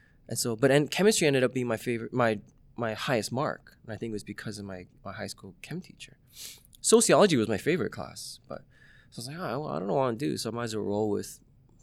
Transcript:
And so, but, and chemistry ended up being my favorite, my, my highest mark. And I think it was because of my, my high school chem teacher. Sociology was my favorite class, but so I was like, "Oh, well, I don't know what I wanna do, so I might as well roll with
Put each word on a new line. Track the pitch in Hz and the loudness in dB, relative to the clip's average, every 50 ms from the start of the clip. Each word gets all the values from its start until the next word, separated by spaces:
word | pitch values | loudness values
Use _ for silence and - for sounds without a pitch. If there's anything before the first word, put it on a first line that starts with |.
| _ _ _ _ - | _ _ _ _ -10
And | - 120 | -8 -6
so, | - - 123 113 | -4 -2 -2 0
but, | 110 143 127 | 2 4 6
and | 135 147 151 120 | 6 6 4 2
chemistry | - - 185 214 214 - 175 | 0 4 4 4 4 6 4
ended | 147 139 131 127 | 4 4 4 2
up | 123 - | 2 0
being | 131 123 | 0 -2
my | 120 113 | -2 -2
favorite, | 107 - 123 120 113 113 113 | -2 -2 -4 -4 -4 -4 -4
my, | - 123 120 113 110 98 - - _ _ - - - | 0 2 2 2 2 0 -4 -16 _ _ -20 -18 -8
my | - 120 113 107 | -6 -4 -4 -4
highest | - - - 135 110 101 - | -4 -2 0 0 0 0 -2
mark. | 120 123 151 113 65 - - - - _ - | -4 -2 -2 -2 -4 -6 -12 -20 -20 _ -14
And | - 107 | -12 -10
I | |
think | 98 - 117 | -8 -8 -6
it | 110 | -6
was | 101 101 | -8 -8
because | - 101 - - 113 104 | -10 -12 -10 -10 -10 -10
of | 104 101 | -10 -10
my, | 98 92 92 90 - _ - - | -10 -12 -14 -14 -18 _ -18 -16
my | 95 - | -14 -10
high | - 101 | -10 -10
school | 98 - - - 98 - - | -10 -12 -14 -16 -20 -20 -18
chem | - - 147 185 | -14 -12 -12 -12
teacher. | - - - - - - - _ _ _ - - - - - - _ _ - - | -12 -14 -20 -20 -20 -20 -20 _ _ _ -20 -18 -16 -16 -16 -18 _ _ -16 -4
Sociology | - - 220 240 226 - 156 143 202 202 160 | 4 6 6 6 8 8 8 8 8 6 6
was | 117 107 | 4 2
my | 110 107 90 | 2 0 -2
favorite | - 139 170 165 107 - | 0 0 0 0 -2 -4
class, | - - 71 - - - - - - - _ - | -6 -8 -14 -14 -14 -14 -14 -16 -16 -18 _ -16
but | - - - _ _ - - - - - - - | -16 -16 -16 _ _ -20 -20 -20 -20 -20 -20 -18
so | - - | -16 -14
I | |
was | 117 | -12
like, | 131 147 | -12 -10
"Oh, | 175 - 131 113 139 | -8 -6 -6 -4 -4
well, | 156 147 | -4 -4
I | 135 156 | -6 -4
don't | 185 | -2
know | 202 170 | 0 0
what | 139 | 2
I | 131 | 2
wanna | 127 113 | 0 0
do, | 110 147 151 127 | -2 -2 -4 -4
so | - - 117 | -4 -4 -4
I | 107 | -4
might | 120 120 | -4 -6
as | 113 110 | -4 -4
well | 107 101 | -4 -4
roll | 98 101 104 110 107 | -2 0 0 0 0
with | 101 98 98 - - - _ _ _ _ _ _ - _ | 0 -2 -4 -8 -14 -18 _ _ _ _ _ _ -20 _